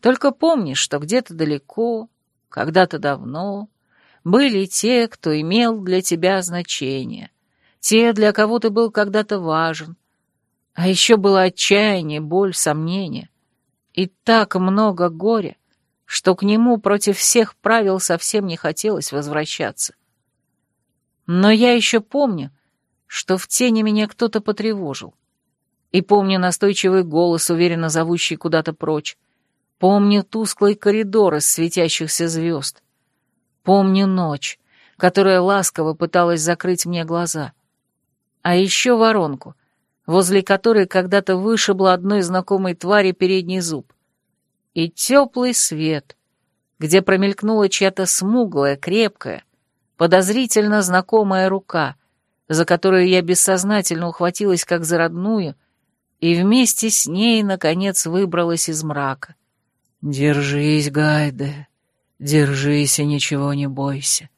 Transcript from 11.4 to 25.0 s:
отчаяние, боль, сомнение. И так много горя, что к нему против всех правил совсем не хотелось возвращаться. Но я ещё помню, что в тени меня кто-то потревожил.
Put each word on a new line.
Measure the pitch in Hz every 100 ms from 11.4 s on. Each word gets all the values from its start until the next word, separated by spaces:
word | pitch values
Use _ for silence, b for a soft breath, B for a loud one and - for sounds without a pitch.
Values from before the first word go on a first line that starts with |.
отчаяние, | 185 - - 202 214 190 156 151
боль, | 151 175 196
сомнение. | 170 - 151 160 190 185 - - _ _ _ _ _ _
И | - 190 _
так | - 226 214 185
много | 185 196 220 175 175
горя, | 160 196 226 180 - _ _ _ _ _
что | - -
к | 180
нему | 196 214 233 233
против | 196 202 208 196
всех | - 240 220 -
правил | 208 226 202 190
совсем | - 170 - 214 196
не | 165
хотелось | 165 160 214 196 143
возвращаться. | 139 147 151 151 - 131 - - _ _ _ _ _ _ _ _ _ _ _ _ _ -
Но | 175 202
я | 220 247
ещё | 240 220 226
помню, | 214 277 277 175 139 _ _ _ _ _ _
что | - - 185
в | -
тени | - 247 220
меня | 214 214 208
кто-то | - 233 214
потревожил. | 214 208 220 208 165 135